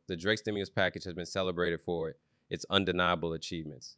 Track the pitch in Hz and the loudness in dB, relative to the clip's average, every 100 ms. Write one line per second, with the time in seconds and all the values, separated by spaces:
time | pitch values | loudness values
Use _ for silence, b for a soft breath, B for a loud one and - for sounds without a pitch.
0 | - 90 92 107 - 104 95 - 92 87 | -6 -2 0 0 0 -2 -2 0 0 0
1 | 95 85 87 95 92 85 87 85 - 85 | -8 -8 -4 0 0 2 2 0 0 -2
2 | 80 - _ _ - 90 - 98 95 87 | -2 -6 _ _ -8 -8 0 2 4 4
3 | 90 87 82 82 - 87 78 71 - | 4 2 0 -4 -4 -6 -6 -10 -14